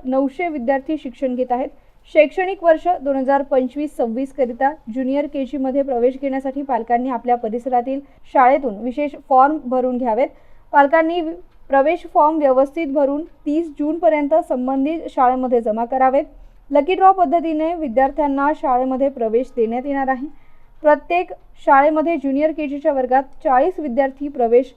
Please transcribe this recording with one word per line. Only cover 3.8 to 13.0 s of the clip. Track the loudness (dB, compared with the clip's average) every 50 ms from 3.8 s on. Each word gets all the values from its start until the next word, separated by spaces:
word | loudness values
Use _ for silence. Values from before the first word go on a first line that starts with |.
| -8 -6 -4
सव्वीस | -4 -4 -4 -4 -4 -6 -6 -4
करिता | -4 -4 -4 -2 -2 -2 -2 -2 -6 _ -8 -6
ज्युनियर | -4 -4 -2 -2 -2 -4
केजीमध्ये | -4 -6 -6 -6 -6 -4 -4 -4 -2 -2 -2
प्रवेश | -2 0 0 0 0 0 0 -2
घेण्यासाठी | -4 -4 -4 -4 -6 -6 -8 -6
पालकांनी | -4 -4 -4 -4 0 0 -2 0 0 -2
आपल्या | -4 -4 -2 -2 -2
परिसरातील | 0 -2 -4 -6 -6 -4 -2 -2 0 0 -2 -6 -6 -8 -12 _ _ -16 -2 2
शाळेतून | 4 6 6 4 4 0 -4 -6
विशेष | -6 -8 -6 -4 -4 -4 -4 -6 -10 -2 2
फॉर्म | 4 6 6 4 2 -2 -4
भरून | -4 -2 -2 -2 -2 -2
घ्यावेत. | -2 -2 -2 0 0 0 -2 -4 -12 -20 -20 -20 -20 -10 2
पालकांनी | 4 4 4 6 4 2 2 2 -2 -2
वि-, | -4 -6 -8 -10 -16 -20 _ -20 -6 0
प्रवेश | 2 2 2 2 0 -2 -6 -2 2
फॉर्म | 2 4 4 2
व्यवस्थित | 2 2 4 4 4 2 0 -2 -6 -6
भरून | -2 0 0